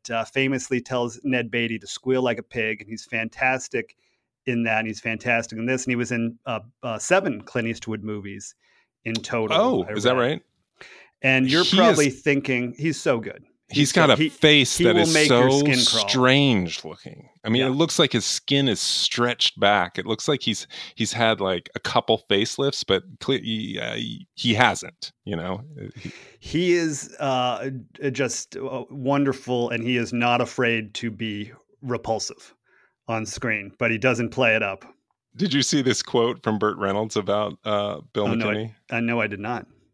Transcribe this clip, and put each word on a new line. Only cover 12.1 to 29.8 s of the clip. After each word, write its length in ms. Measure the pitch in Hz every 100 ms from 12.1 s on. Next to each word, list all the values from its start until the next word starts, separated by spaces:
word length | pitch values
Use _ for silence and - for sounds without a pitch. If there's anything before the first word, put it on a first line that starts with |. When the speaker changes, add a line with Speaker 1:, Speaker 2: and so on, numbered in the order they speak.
| -
Speaker 1:
thinking, 520 | 151 139 139 123 120 123
"He's 240 | 160 139
so 180 | 156 120
good." 240 | 101 - - _ _
Speaker 2:
He's 100 | -
Speaker 1:
He's 140 | 143
Speaker 2:
got 140 | 175 151
Speaker 1:
so, 20 |
Speaker 2:
a 40 | 123
Speaker 1:
he, 120 | 160
Speaker 2:
face 480 | - 156 147 127 -
Speaker 1:
he 60 |
Speaker 2:
that 100 | 117
Speaker 1:
will 80 | 165
Speaker 2:
is 100 | 160
Speaker 1:
make 160 | 160 151
your 220 | 123 127
Speaker 2:
so 80 | 139
Speaker 1:
skin 160 | 147 127
crawl. 240 | 117 113 101
Speaker 2:
strange 760 | 131 127 135 139 110 87 -
looking. 440 | 78 - - - - _
I 60 | 110
mean, 140 | 120
Speaker 1:
Yeah. 40 | 131
Speaker 2:
it 40 |
looks 280 | 135 165 -
like 140 | 147
his 120 | 117
skin 440 | - - - 139 135
is 120 | 98
stretched 800 | - - - - 120 120 - -
back. 400 | 101 104 90 -
It 80 | 101
looks 220 | 110 -
like 120 | 143
he's, 260 | - - - - -
he's 180 | - 95
had, 280 | 113 113 101
like, 280 | 95 90 -
a 60 | -
couple 420 | - 120 - 113 -
facelifts, 540 | 101 110 - 139 - -
but 160 | 95 90 -
cle-, 220 | - 135
he, 380 | - 110 107 -
uh, 140 | -
he, 340 | 113 117 113 -
he 200 | - 120
hasn't, 560 | 107 123 95 - - - -
you 100 | -
know? 280 | 85 87 92 147 151 101 -
He 160 | - - - _
Speaker 1:
He 340 | - 156 180
is, 380 | 175 165 143 - -
uh, 520 | 139 131 123 113 135 131 - - 147
just, 440 | 120 127 - - -
uh, 280 | 131 127 -
wonderful, 840 | 139 139 139 139 127 - 123 120
and 120 | 117